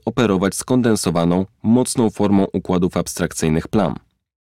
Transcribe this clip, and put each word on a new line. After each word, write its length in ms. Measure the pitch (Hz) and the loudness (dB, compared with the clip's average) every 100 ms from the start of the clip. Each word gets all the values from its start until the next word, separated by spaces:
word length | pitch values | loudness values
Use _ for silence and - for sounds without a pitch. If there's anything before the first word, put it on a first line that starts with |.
| 113 | -2
operować 500 | 120 107 95 98 - | 0 2 2 0 -2
skondensowaną, 920 | - 127 117 104 92 85 85 90 95 _ | -2 0 2 0 0 0 2 0 -2 _
mocną 460 | 107 120 123 - 110 | 0 2 2 0 -2
formą 360 | - 101 101 98 | 0 2 2 2
układów 440 | 98 - 90 87 87 | -2 -2 0 0 -2
abstrakcyjnych 720 | - - 87 - 80 80 - | -4 -4 -6 -2 -2 -2 -2
plam. 280 | 110 85 - _ _ _ _ _ | -2 -2 -4 _ _ _ _ _